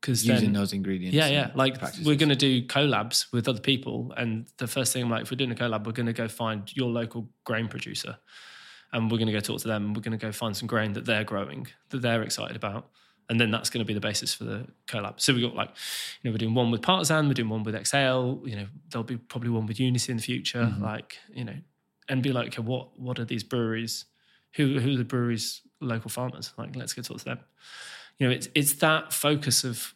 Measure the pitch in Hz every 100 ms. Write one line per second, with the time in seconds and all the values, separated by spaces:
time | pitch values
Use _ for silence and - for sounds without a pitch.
0 | - 120 110 117 104 101 101 98 95 95
1 | 92 139 156 143 123 127 135 131 - -
2 | 156 143 156 135 143 127 127 143 143 107
3 | 110 - - 120 113 113 - 131 131 117
4 | 120 - 120 113 117 - 120 - 120 131
5 | 120 113 110 123 131 117 120 110 110 113
6 | 117 113 113 - 113 107 98 - 123 120
7 | 113 120 107 _ - 110 113 - - -
8 | - 113 _ - - - - - _ 123
9 | 113 113 113 107 101 110 117 107 104 104
10 | 107 113 110 104 117 98 110 117 110 101
11 | - 107 107 98 78 71 127 - _ 135
12 | 120 117 107 - 107 - 107 104 - _
13 | _ _ _ 113 117 110 - 120 107 104
14 | 107 101 - - 113 107 123 _ - 117
15 | 101 - - 123 120 - 104 - - -
16 | - - - 110 113 117 117 113 113 185
17 | 156 156 147 131 113 110 107 107 101 143
18 | 135 127 123 135 131 107 101 143 - 120
19 | 113 120 - 123 120 117 107 107 127 123
20 | - 117 107 123 - 123 117 98 110 107
21 | - - - - 117 143 - _ _ _
22 | - 131 131 123 117 - 113 127 - -
23 | 123 123 117 120 104 127 113 113 113 -
24 | - _ _ _ _ - 143 139 123 135
25 | 117 127 120 113 - - _ _ 135 113
26 | 110 113 127 - - - - 123 - -
27 | 127 123 - 127 - _ - - - -
28 | - _ 131 123 - 147 143 - 160 156
29 | - - 147 147 147 - 131 113 -